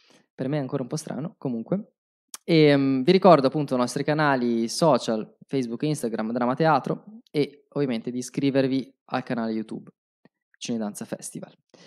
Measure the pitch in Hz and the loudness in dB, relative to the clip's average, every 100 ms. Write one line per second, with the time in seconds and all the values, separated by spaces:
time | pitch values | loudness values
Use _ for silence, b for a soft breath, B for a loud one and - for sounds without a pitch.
0 | b b b - 131 151 131 143 127 151 | b b b -10 -6 -4 -4 -6 -6 -8
1 | - - 156 - 139 117 - 196 226 _ | -8 -8 -10 -8 -6 -6 -4 -6 -6 _
2 | _ _ _ - - 165 151 143 135 135 | _ _ _ -12 0 6 6 6 4 2
3 | 131 185 190 156 131 156 143 127 123 143 | 4 6 8 8 6 0 -2 0 -2 -2
4 | 143 151 151 135 120 117 113 - 165 123 | -2 0 2 2 2 0 -2 0 2 2
5 | - 110 - _ - 135 120 117 151 147 | 2 -4 -4 _ -6 -4 -4 -4 -4 -4
6 | 117 110 110 120 120 131 160 143 - - | -4 -4 -4 -2 -2 2 2 2 0 -6
7 | - 220 - 156 135 - _ - 143 113 | -8 -20 -8 -4 -4 -6 _ -4 -2 -4
8 | 120 123 123 - 139 135 131 135 117 _ | -6 -8 -8 -2 0 2 0 0 -6 _
9 | _ 127 - 120 113 110 110 - - - | _ -8 -6 -6 -4 -6 -6 -10 -14 -20
10 | _ _ _ _ _ _ - 117 104 104 | _ _ _ _ _ _ -8 -6 -6 -8
11 | 110 - - - - _ _ b | -12 -12 -12 -14 -16 _ _ b